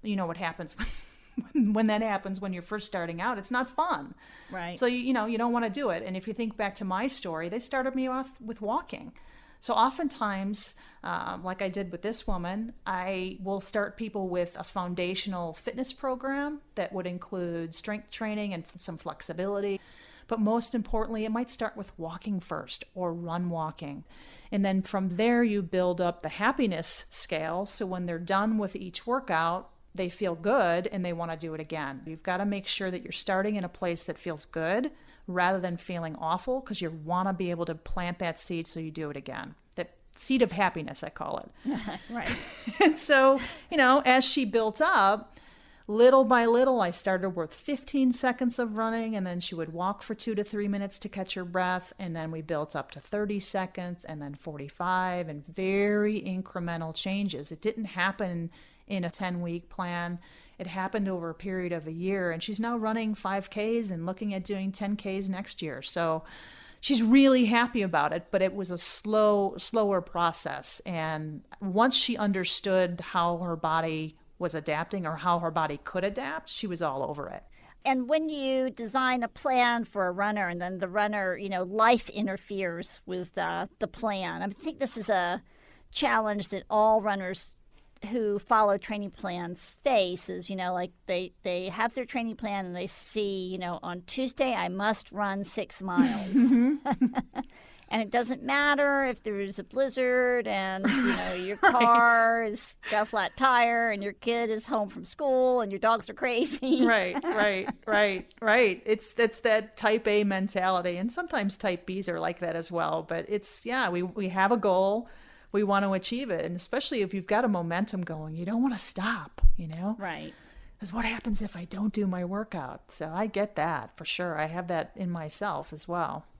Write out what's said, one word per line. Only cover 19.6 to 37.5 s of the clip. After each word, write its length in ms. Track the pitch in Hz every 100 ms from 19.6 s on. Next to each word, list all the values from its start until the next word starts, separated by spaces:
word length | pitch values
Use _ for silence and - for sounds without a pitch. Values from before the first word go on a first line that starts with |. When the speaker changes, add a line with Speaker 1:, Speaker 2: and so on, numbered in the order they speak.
| 202 190 - - - - -
Speaker 1:
But 120 | 226
most 340 | 214 226 233
importantly, 520 | 240 208 220 220 220 220
it 60 |
might 200 | 220 240
start 260 | - 220 -
with 140 | 196 -
walking 400 | 165 170 - 196
first 460 | - 156 - - - -
or 180 | 180
run 380 | 170 170 165 175
walking. 520 | 170 156 - 147 143 - - - - -
And 140 | 202 196
then 160 | 190
from 280 | 190 202 190
there, 340 | 175 226 240
you 180 | 240 202
build 400 | 175 185 180 175
up 220 | 175 175
the 60 | 156
happiness 760 | - 214 269 233 165 165 - -
scale. 580 | - - 160 160 175 208
So 180 | - 196
when 220 | 185 175
they're 100 | 165
done 400 | 175 190 214 220
with 180 | 196 -
each 300 | 185 - -
workout, 640 | 254 262 165 165 180 - _ -
they 160 | 185 180
feel 260 | 175 196 165
good 520 | 170 262 185 170 180
and 160 | 190
they 100 | 175
wanna 240 | 170 170 160
do 160 | 165
it 60 | 156
again. 420 | 156 160 139 135 156
You've 180 | 160
gotta 220 | - 180 202
make 200 | 202 196
sure 240 | - 190
that 140 | 180
you're 80 | -
starting 460 | - - 190 202 208
in 60 |
a 60 | 180
place 360 | - 180 170 -
that 120 | -
feels 280 | 180 151 -
good 460 | 160 160 202 277 - - - -
rather 320 | 180 180 190
than 180 | 180 170
feeling 380 | - 175 165 156
awful, 460 | 160 180 - 254
'cause 200 | 262 208
you 80 | 170 160
wanna 300 | 151 180 190
be 180 | 185 180